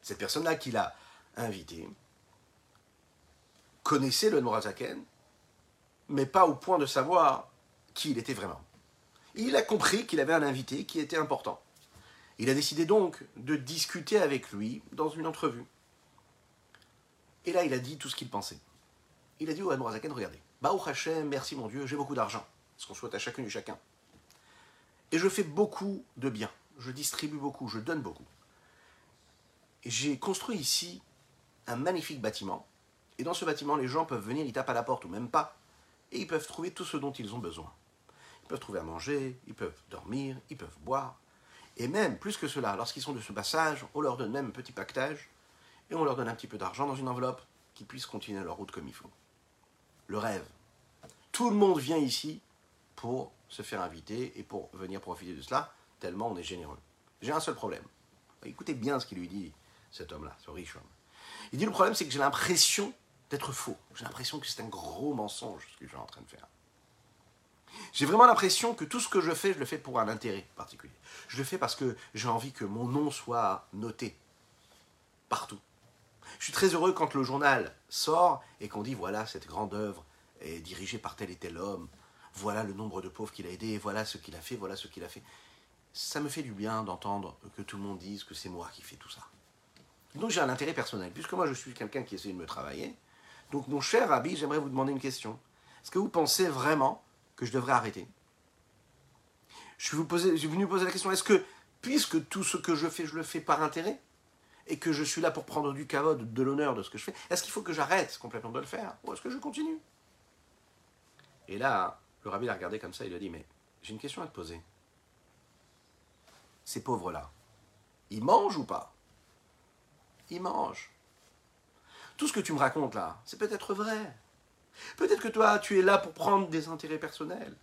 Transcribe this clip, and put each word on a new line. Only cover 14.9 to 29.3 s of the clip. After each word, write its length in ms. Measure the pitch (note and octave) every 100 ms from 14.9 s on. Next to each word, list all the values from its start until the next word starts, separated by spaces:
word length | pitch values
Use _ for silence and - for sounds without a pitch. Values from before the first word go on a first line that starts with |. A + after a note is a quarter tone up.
dans 160 | - D#3
une 180 | D#3 D#3+
entrevue. 380 | D#3+ D#3+ A#2+ - _ _ _ _ _ _ _ _ _ _ - - _ _ _ _ _ -
Et 60 |
là, 120 | F3
il 80 | E3
a 60 | B2+
dit 180 | B2 D#3
tout 120 | D3
ce 60 |
qu'il 140 | - B2
pensait. 320 | G#2 - D#2+ - - _ _ _ _ _ _
Il 100 | D#3
a 40 |
dit 80 | D#3
au 280 | F#3+ C3+ A#2+
Zaken, 220 | A2 D#3
Regardez, 280 | C3+ F#2+ D2 - _
Baruch 260 | - F#3+ -
Hashem, 400 | C#3 - D#3+ D3+
merci 300 | C#3 C3 C#3
mon 100 | A2
Dieu, 200 | A#2+ C#3
j'ai 100 | C#3+
beaucoup 180 | C#3
d'argent, 320 | C#3 A2 A#2 - _ _ _
ce 100 | -
qu'on 80 |
souhaite 200 | G2 -
à 40 | G2
chacune 280 | - A#2 A#2
et 40 |
chacun. 280 | - - - _ _ _ - _ - _ - - - _ _ _
Et 80 | D#3+
je 100 | F#3+
fais 140 | F#3+
beaucoup 640 | F3 D3 G#3 - G3 G3 - -
de 100 | C3
bien, 220 | A2 G#2+ - _ -
je 120 | B2
distribue 480 | C3 D3 - D3+ D3+
beaucoup, 280 | C#3+ C#3 B2
je 120 | G#2+
donne 240 | A2+ D#3+
beaucoup. 240 | A2 - - - _ _ _ - - - _ _ _